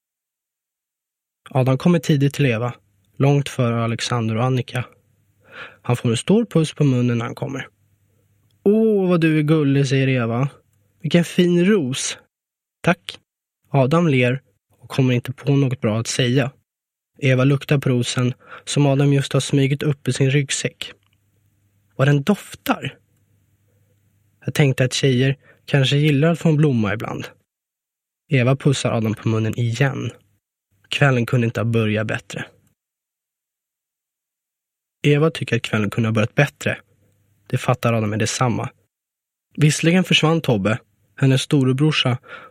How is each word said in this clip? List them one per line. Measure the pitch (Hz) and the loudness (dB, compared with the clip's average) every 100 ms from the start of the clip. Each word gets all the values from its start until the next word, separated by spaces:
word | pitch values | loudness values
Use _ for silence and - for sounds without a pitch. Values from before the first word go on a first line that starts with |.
| _ _ _ _ _ _ _ _ _ _ _ _ _ _ - | _ _ _ _ _ _ _ _ _ _ _ _ _ _ -6
Adam | 135 127 131 | -2 0 2
kommer | 180 170 | 2 2
tidigt | - 147 139 | 2 0 0
till | - 139 | 0 0
Eva, | 113 120 - _ _ _ - | 0 -4 -8 _ _ _ 0
långt | 135 143 139 | 2 2 0
före | - 117 117 | -2 -2 0
Alexander | 113 113 - 123 110 110 | -2 -4 -4 -4 -2 -2
och | |
Annika. | 127 131 - 127 - _ _ _ _ _ _ - - - | 0 -2 -4 -8 -10 _ _ _ _ _ _ -20 -20 -10
Han | - 123 | -4 -2
får | 120 | 0
en | 113 | -2
stor | - 208 233 | 2 0 2
puss | 165 156 | 0 -2
på | - | 0
munnen | 147 127 123 117 | 0 2 0 -2
när | 120 | -4
han | 120 | -8
kommer. | 131 131 - _ _ _ _ _ _ _ _ _ | -10 -10 -12 _ _ _ _ _ _ _ _ _
"Åh, | 196 220 220 208 185 | 0 2 2 2 2
vad | 180 | 2
du | 160 156 | 2 2
är | |
gullig", | 151 160 139 139 135 | 2 2 2 2 0
säger | 135 135 | 0 0
Eva. | 131 113 117 139 - _ _ _ _ | 0 -2 -2 -4 -6 _ _ _ _
"Vilken | 151 175 | 0 0
fin | 165 - 175 175 185 | 2 0 2 2 2
ros." | 214 127 131 - - _ _ _ _ _ _ | 2 0 -6 -8 -10 _ _ _ _ _ _
"Tack." | - 175 - - _ _ _ _ _ | -2 -2 -4 -18 _ _ _ _ _
Adam | 139 131 165 175 | 0 2 2 2
ler | 131 123 135 - _ _ _ | 2 2 0 -6 _ _ _
och | - | -6
kommer | - 127 | 0 2
inte | 123 - | 0 -2
på | - 135 139 | -6 0 0
något | 135 131 | 0 -2
bra | 113 110 | -2 -2
att | 110 | -4
säga. | - 123 131 120 - _ _ _ _ _ _ | -2 0 0 -2 -6 _ _ _ _ _ _
Eva | 135 127 | 0 2
luktar | 131 139 - 147 | 4 2 0 -2
på | 135 | 0
rosen | 123 117 - 127 - - - - | -2 -2 -2 -4 -4 -12 -18 -6
som | - 143 | 0 2
Adam | 139 143 | 2 2
just | 139 135 | 2 0
har | 143 | -4
smugit | - 143 135 143 | 0 0 0 0
upp | 156 139 - | -4 -4 -4
i | |
sin | - 135 | 0 0
ryggsäck. | 143 139 - - - - - _ _ _ _ _ _ _ _ _ - | 0 -2 -4 -6 -8 -16 -18 _ _ _ _ _ _ _ _ _ -2
"Vad | 135 | 2
den | 147 | 2
doftar." | 139 202 - - - - - - _ _ _ _ _ _ _ _ _ _ _ _ _ _ - | 2 -2 -4 -10 -6 -6 -6 -14 _ _ _ _ _ _ _ _ _ _ _ _ _ _ -4
"Jag | |
tänkte | - 143 - 127 | 2 2 2 -2
att | |
tjejer | - 139 123 135 139 _ _ - | 0 0 2 0 -2 _ _ -2
kanske | 143 135 143 | 0 2 2
gillar | 151 139 160 | 2 2 2
att | 170 | 2
få | 165 | 2
en | 147 | 2
blomma | 156 120 104 | 2 2 -2
ibland." | 107 - - - - _ _ _ _ _ _ _ _ _ | -4 -6 -10 -12 -18 _ _ _ _ _ _ _ _ _
Eva | 139 120 139 | 0 2 2
pussar | 151 131 123 | 2 0 0
Adam | 117 110 | -2 -2
på | 104 117 | -2 -2
munnen | 113 110 110 | 0 -2 -2
igen. | 117 117 139 127 120 - _ _ _ _ _ _ _ | -4 0 0 -2 -8 -10 _ _ _ _ _ _ _
Kvällen | - 143 123 117 | 0 0 2 0
kunde | 127 117 | -2 -2
inte | 113 | -2
ha | 113 | -2
börjat | 113 107 104 110 | 0 0 -2 -4
bättre. | - - - - _ _ _ _ _ _ _ _ _ _ _ _ _ _ _ _ _ _ _ _ _ _ _ _ _ 147 | -6 -10 -14 -14 _ _ _ _ _ _ _ _ _ _ _ _ _ _ _ _ _ _ _ _ _ _ _ _ _ 2
Eva | 147 160 | 4 2
tycker | - - 117 | 0 -4 -4
att | |
kvällen | - 110 104 | -2 -2 -2
kunde | - 113 | -2 -2
ha | |
börjat | 110 107 - | 0 0 0
bättre. | 143 - - - - _ _ _ _ _ - | -2 -2 -8 -8 -12 _ _ _ _ _ -8
Det | 127 | -4
fattar | - 123 120 | -2 -2 0
Adam | 117 107 | -2 -2
med | 104 | -2
detsamma. | 107 - 127 135 127 - _ _ _ _ _ _ _ - | -4 -2 -2 -2 -6 -12 _ _ _ _ _ _ _ 0
Visserligen | 151 - 160 180 | 0 2 2 2
försvann | 175 - 156 165 | 0 0 0 0
Tobbe, | 156 110 98 117 - _ _ - | 0 0 0 -4 -6 _ _ -2
hennes | 135 131 | 2 2
storebrorsa, | - 151 131 131 156 147 127 120 - - - | 0 0 2 2 0 0 -2 -4 -8 -20 -20